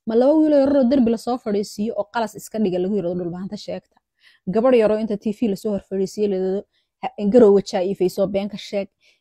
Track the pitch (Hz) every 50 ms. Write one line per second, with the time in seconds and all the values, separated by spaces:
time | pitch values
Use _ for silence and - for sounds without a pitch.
0 | - 220 220 233 247 269 311 320 311 311 294 285 269 285 285 285 262 233 285 277
1 | 233 233 226 208 - 240 247 247 - 226 202 202 208 - - - 208 226 202 -
2 | 202 _ - 240 226 208 - 196 - - - 220 214 196 175 180 180 190 214 202
3 | 170 170 185 180 180 170 170 180 190 190 208 202 - - 175 185 _ _ _ _
4 | _ _ _ _ _ _ _ _ - 185 180 226 240 262 254 233 214 208 214 214
5 | 226 214 208 202 - 220 202 - 247 214 196 - - 220 202 196 - - 190 190
6 | 196 190 - 208 214 202 190 185 185 190 190 202 - _ _ _ _ _ _ -
7 | - - - - 208 208 208 247 233 202 202 196 190 - - 196 175 196 196 -
8 | 180 185 - - 196 185 208 196 202 202 - 196 - - - 202 196 - _ _
9 | _ _ _ _